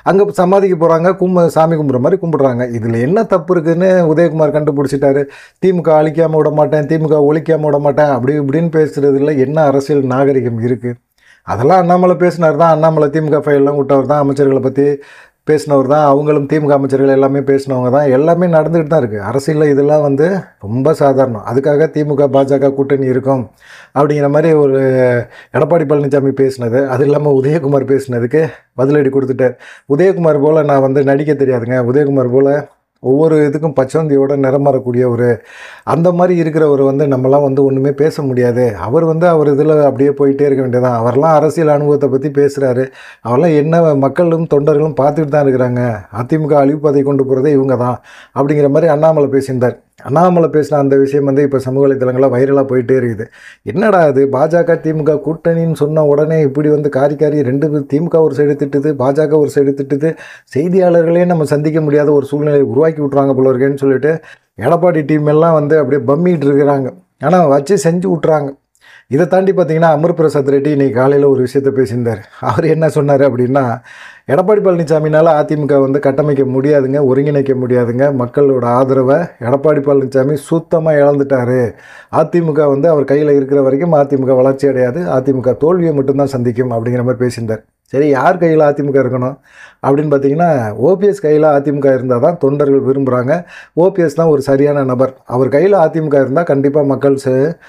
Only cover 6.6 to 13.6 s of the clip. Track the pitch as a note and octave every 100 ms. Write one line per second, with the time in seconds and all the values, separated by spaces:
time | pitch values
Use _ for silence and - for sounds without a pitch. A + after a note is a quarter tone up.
6.6 | D3 D3+ C#3 D#3+ D3+ D3+ C#3+ D#3 D#3 D#3+
7.6 | D3+ C#3+ C#3+ C#3+ D3 B2+ B2+ D3+ C#3 D#3
8.6 | E3 D#3+ D3 D3 C#3 C3+ D3 C#3+ C3 D#3
9.6 | C#3+ C#3 C#3 C#3+ C3 B2+ C#3 C3 A#2+ A2+
10.6 | A#2+ A#2+ A#2+ A#2+ _ _ _ _ - G2+
11.6 | C#3 F#3 F3 F3+ F3+ F3 F3+ E3 D#3+ D3
12.6 | E3 D#3 D#3+ D#3 C#3+ D#3 D3+ D3 D3 C#3+